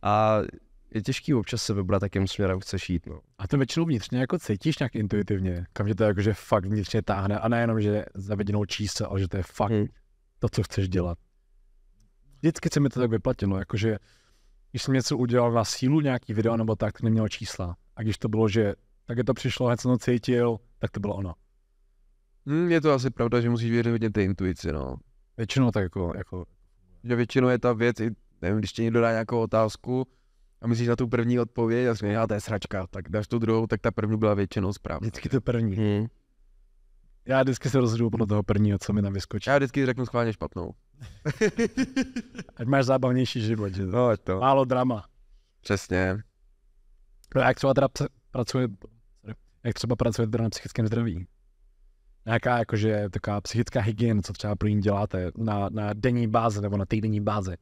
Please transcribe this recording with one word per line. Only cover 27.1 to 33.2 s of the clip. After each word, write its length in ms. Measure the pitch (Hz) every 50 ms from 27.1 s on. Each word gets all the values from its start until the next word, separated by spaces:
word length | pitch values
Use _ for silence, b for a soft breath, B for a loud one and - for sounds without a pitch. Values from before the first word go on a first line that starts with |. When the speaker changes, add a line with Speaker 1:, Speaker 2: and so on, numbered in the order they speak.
| 123
Speaker 3:
většinou 320 | 117 120 113 - 131 127 127
je 120 | 127 117
ta 140 | - 123 120
věc, 260 | 107 117 120 113 -
i, 120 | 110 117 107 - _ _ _ _
nevím, 180 | - 85 101 110
když 120 | 104 95 -
ti 80 | - 117
někdo 180 | 113 113 120
dá 100 | 117 117
nějakou 280 | 113 110 113 107 123 117
otázku 680 | 113 104 - 110 113 110 - - - - 123 127 131 - _ _ _ _ _ _ _ _ _ _
a 60 | - 117
myslíš 200 | 120 113 120 120
na 80 | 120
tu 120 | 117 127 117
první 320 | 113 120 117 117 123 123
odpověď 480 | 117 113 _ - 117 113 117 120 123 123
a 40 | 117
řekneš, 200 | 107 - 104 104
"Já, 140 | 113 113 110
to 60 | 107
je 80 | 101
sračka," 460 | - - 113 101 - - - 98 95 90
tak 220 | - 98 92 -
dáš 180 | 87 107